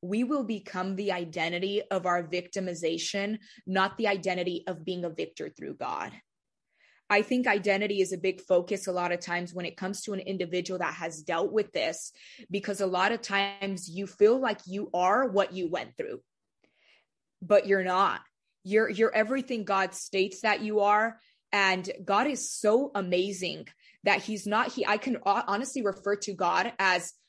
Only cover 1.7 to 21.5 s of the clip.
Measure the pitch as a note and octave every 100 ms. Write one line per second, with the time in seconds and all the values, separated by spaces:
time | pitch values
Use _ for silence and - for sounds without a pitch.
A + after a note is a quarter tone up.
1.7 | G3+ - F#3+ F3 F3 E3 F3+ F3 G3 F#3
2.7 | E3+ E3 E3 - G3+ G3+ A3 - - -
3.7 | F#3+ F#3+ - G#3+ G3 F3 F3+ F3+ E3+ -
4.7 | E3 E3 F3+ E3+ D#3+ D#3+ - D#3 - D3+
5.7 | - C3 D2 F#2 - _ _ _ _ _
6.7 | _ _ _ - G3+ A3 B3 B3 G3+ G3
7.7 | G3 G#3 G3+ F#3+ F#3 F#3 F#3 - F3+ F3
8.7 | G3 F#3+ F3+ F3 F3 F3+ F3 F3 F3+ E3+
9.7 | E3 F#3 G3+ - G3 - G3 F3+ F3+ F3+
10.7 | F#3 E3 E3+ E3+ D#3 D3+ E3 G3 G#3+ G#3
11.7 | - A2 - - - - - A3+ F#3+ G3+
12.7 | G3 F#3+ F3+ G3 A3+ A#3 G3 G3 G3 G3
13.7 | F#3 F3+ E3+ G3 - G#3 B3+ B3+ G#3+ -
14.7 | G3 D#4+ F3 F3+ G#3+ C4 G3 F#3+ F#3 F3
15.7 | E3 A#2 - - A#2+ _ _ _ _ _
16.7 | _ _ _ _ _ _ - F3 G3+ G3
17.7 | G3 F#3 F#3 G3 G2+ - _ _ _ F#3
18.7 | G#3+ A3 F3+ A3+ - G#3+ C4+ B3+ A#3+ G3
19.7 | G3 F#3 - - G3 F#3+ - A3 G#3 G#3+
20.7 | G#3 G3+ G#3 A3+ A3+ _ _ -